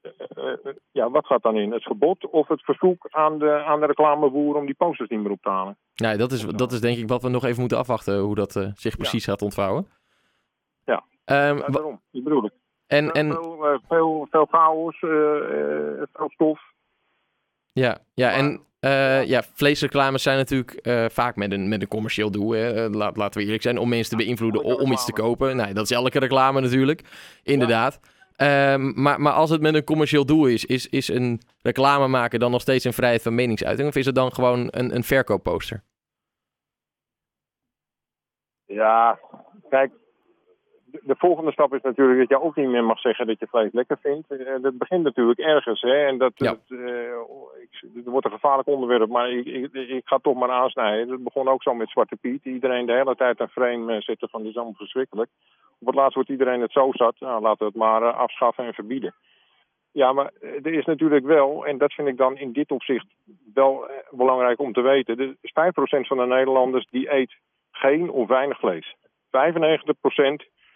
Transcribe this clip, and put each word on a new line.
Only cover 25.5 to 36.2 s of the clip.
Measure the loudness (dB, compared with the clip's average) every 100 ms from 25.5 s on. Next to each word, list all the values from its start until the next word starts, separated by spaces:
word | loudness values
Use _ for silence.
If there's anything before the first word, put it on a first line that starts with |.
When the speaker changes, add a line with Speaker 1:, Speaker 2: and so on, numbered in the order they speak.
| -2
Speaker 2:
Nou, | -4
dat | -4
is | -2
elke | 0 0 0
reclame | 2 2 2 2
natuurlijk, | 2 2 2 0 -8 -20 -20 -14
Speaker 1:
Ja. | -2
Speaker 2:
inderdaad. | 2 2 2 0 -4 _ _ _ _
Ehm, | 2 4 4 2 -2 0
maar, | 0 2
maar | 2
als | 2 2
het | 2
met | 2
een | 2
commercieel | 0 0 2 2 4
doel | 4 4
is, | 2
is, | 0 -4 -2
is | -4 -2
een | -2 -2 -4 _ _
reclame | -4 2 4 4 4
maken | 2 0 0
dan | 0
nog | 0
steeds | 2 0
een | 0
vrijheid | 0 2 2
van | 0
meningsuiting? | 0 0 -2 -2 -2 -2
Of | 0
is | 0
het |
dan | 0 0
gewoon | 2 0 2 -2
een, | -4 -2
een | -2
verkoopposter? | 0 0 2 0 0 -4 -6 -12 _ _ _ _